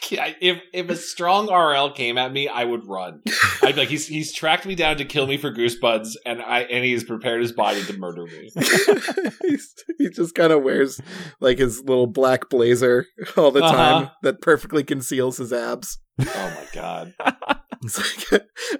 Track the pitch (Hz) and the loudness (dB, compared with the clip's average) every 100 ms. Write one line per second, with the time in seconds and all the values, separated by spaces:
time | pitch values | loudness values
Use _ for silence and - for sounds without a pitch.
0 | - - 160 160 180 175 - 180 175 165 | -8 -6 -6 0 0 0 -4 -8 -4 -6
1 | - - 175 196 214 180 160 139 139 139 | -8 -4 2 2 4 4 4 4 0 -2
2 | 120 120 127 135 143 123 120 117 101 92 | -4 -2 -2 -2 -4 -2 -2 -4 -6 -8
3 | 90 76 - - - - - 143 127 147 | -8 -8 -6 0 0 2 0 2 0 -2
4 | - 151 147 - 156 175 190 185 156 151 | -6 -6 -8 -4 -2 -2 -2 -2 0 0
5 | 135 147 135 135 143 113 120 117 120 110 | -2 -2 0 -2 -4 -2 -2 2 2 2
6 | 107 - 120 117 113 120 123 123 127 120 | -2 -10 -8 -8 -2 -2 0 -2 0 -2
7 | 113 110 127 117 120 117 104 101 95 98 | -4 -6 -2 0 -2 0 0 0 -4 -8
8 | 90 87 85 78 - 185 233 - 403 381 | -10 -10 -12 -14 -12 -4 2 2 4 2
9 | - - 330 - 370 285 - - - 330 | 0 -6 -6 -4 -2 -2 -4 -18 -10 -4
10 | 214 - 165 - 165 156 131 135 135 - | -2 -2 -4 2 4 4 4 2 0 -2
11 | - - 156 - 131 127 131 110 135 127 | -16 -14 -16 -2 2 4 2 0 0 2
12 | 123 110 131 127 - 127 117 123 123 123 | 2 2 2 2 2 2 4 4 4 2
13 | - - - - 151 135 160 135 156 156 | 0 -8 -6 4 4 6 6 6 6 4
14 | 135 - 143 - - 147 - 156 143 139 | 0 -4 -2 0 2 2 2 -2 0 -4
15 | 120 131 127 127 120 120 120 120 226 - | -4 -2 -2 -2 -4 -4 -4 -6 -8 -14
16 | _ - 131 - 92 80 - - 82 85 | _ -4 -4 -4 -6 -8 -12 -10 -8 -8
17 | 87 - 277 262 - 285 - - 113 - | -10 -6 -4 -4 -4 -6 -8 -14 -8 -6
18 | - - - - - - 494 370 | -6 -6 0 0 0 -12 -8 -4